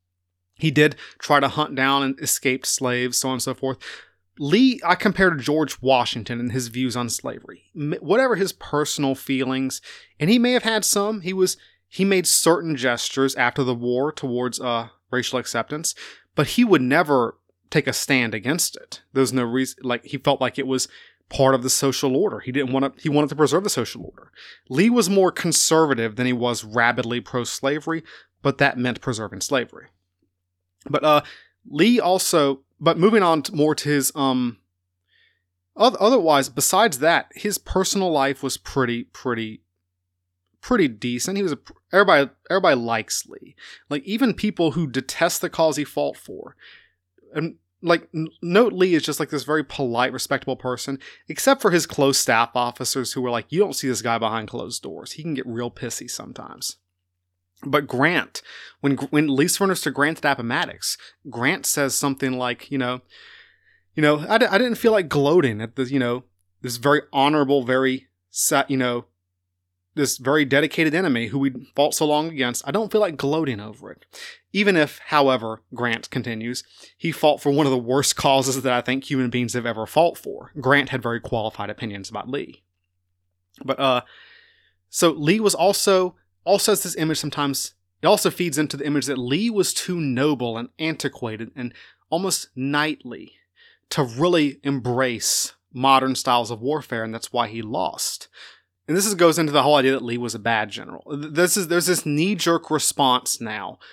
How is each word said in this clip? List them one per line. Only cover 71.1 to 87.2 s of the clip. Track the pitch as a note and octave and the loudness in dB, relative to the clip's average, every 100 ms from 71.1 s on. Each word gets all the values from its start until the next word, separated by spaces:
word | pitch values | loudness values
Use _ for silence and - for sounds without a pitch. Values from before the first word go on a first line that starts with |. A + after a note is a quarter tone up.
| A#2+ A#2 | 0 -2
who | C#3 | -2
we | C#3 B2+ - - | -2 -2 -10 0
fought | C#3+ - | 0 2
so | D3+ | 0
long | D3 D#3+ | 0 -2
against. | D3+ B2 A#2+ C#3 | -4 -4 -4 -4
I | |
don't | F3 G#3+ | -4 -2
feel | G#3+ | 0
like | G3+ D3 | -2 -2
gloating | C#3 D#3 D3 G#2+ | -2 -2 -2 -6
over | G#2+ G#2 G2 | -10 -18 -20
it." | - _ - - - _ | -20 _ -20 -20 -20 _
Even | F#3+ G#3 F3 | 0 2 4
if, | D3 - | 2 -2
however, | - D3+ C#3 B2+ A2+ A2 _ A#2+ | -2 2 4 2 -2 -10 _ -4
Grant | A#2+ A2+ - | -2 -2 -4
continues, | C3 A#2+ A2 A2+ B2 - - - _ | -8 -6 -6 -6 -8 -12 -20 -20 _
he | E3 | -6
fought | - D#3 C#3 | 2 4 4
for | D3 | 2
one | C#3+ C#3+ | 2 4
of | |
the | B2+ | 2
worst | A#2 C3+ C#3 - | 0 0 0 2
causes | D3 C3+ C3 B2+ | 4 4 2 -2
that | B2+ | 0
I | B2 | -2
think | B2+ C3 | 0 -4
human | - C3+ B2 | -2 -2 0
beings | B2 A#2+ | 0 -2
have | A#2+ A#2 | -2 -4
ever | A2 G#2+ | -6 -2
fought | D3 E3+ - | 2 2 2
for. | - - - D3+ | -12 -12 -14 -4
Grant | B2+ C#3+ C3+ | 2 2 2
had | C3 | -4
very | A#2 A#2 | -4 -6
qualified | - A#2 G#2+ - G#2 | -4 -4 -4 -6 -10
opinions | G#2 A#2 G2+ F#2+ | -8 -8 -10 -10
about | G#2+ A#2+ | -12 -8
Lee. | C#3+ - - _ _ _ _ _ _ _ _ _ _ | -8 -8 -16 _ _ _ _ _ _ _ _ _ _
But, | - C3 | -8 -2
uh, | C3+ B2 - - - - _ _ _ _ _ | 0 0 -4 -20 -20 -20 _ _ _ _ _
so | - E3+ | 0 2
Lee | D#3 D3+ G#3+ | 2 2 2
was | G#3 | 2
also, | - F3+ G3 - F#3+ F3+ - _ _ | 2 2 2 4 4 2 -4 _ _
also | - G3 - | 0 2 4
has | G3 | 0
this | F#3 - | -2 -4
image | D#3+ | -2
sometimes, | D3+ | -2